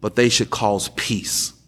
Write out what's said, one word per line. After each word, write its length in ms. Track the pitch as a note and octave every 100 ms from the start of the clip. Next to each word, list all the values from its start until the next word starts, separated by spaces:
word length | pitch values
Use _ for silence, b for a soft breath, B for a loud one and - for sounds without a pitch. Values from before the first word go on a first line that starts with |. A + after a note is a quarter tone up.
but 140 | G#2+ -
they 140 | B2
should 200 | - A2
cause 400 | - G#2+ G2 -
peace. 640 | - - G#2 - - - -